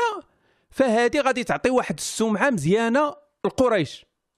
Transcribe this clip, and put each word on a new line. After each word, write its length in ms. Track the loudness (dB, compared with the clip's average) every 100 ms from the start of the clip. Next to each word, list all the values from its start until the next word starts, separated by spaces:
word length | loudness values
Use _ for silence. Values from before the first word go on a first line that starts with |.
| -2 -6 -14 _ _ _ _
فهادي 520 | 0 2 4 2 2
غادي 220 | 0 0
تعطي 260 | -2 -2 0
واحد 280 | 0 -2 -4
السمعه 520 | -8 -4 -2 0 0
مزيانه 640 | 0 0 0 2 0 0 -4 _ _ -4
لقريش، 600 | 0 2 2 -2 -8 _ _ _